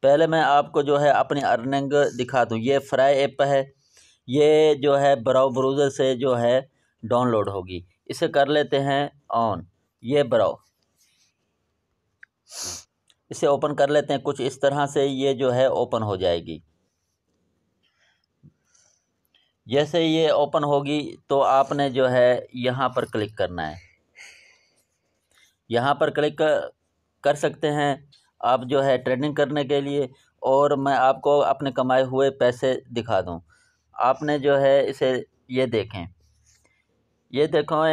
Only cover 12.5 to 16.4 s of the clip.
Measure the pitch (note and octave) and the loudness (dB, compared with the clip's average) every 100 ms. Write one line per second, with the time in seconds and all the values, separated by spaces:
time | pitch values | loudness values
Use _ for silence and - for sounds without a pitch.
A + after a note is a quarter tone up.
12.5 | - - - - _ _ _ _ A#2 D#3 | -14 -12 -14 -18 _ _ _ _ -4 0
13.5 | C#3 D3 C#3+ C#3+ D3 C#3+ C#3 C#3+ C#3 C3 | 0 -2 -2 0 0 0 -4 -4 -4 -6
14.5 | - C#3 C#3 C#3+ D3 C#3 C3 C#3 B2+ C3 | -2 -2 0 -2 0 -2 0 -2 0 0
15.5 | B2 C3 F2+ A#2+ A#2 G#2+ F#2+ F2+ E2+ | 2 2 0 -2 -2 -4 -2 -2 -2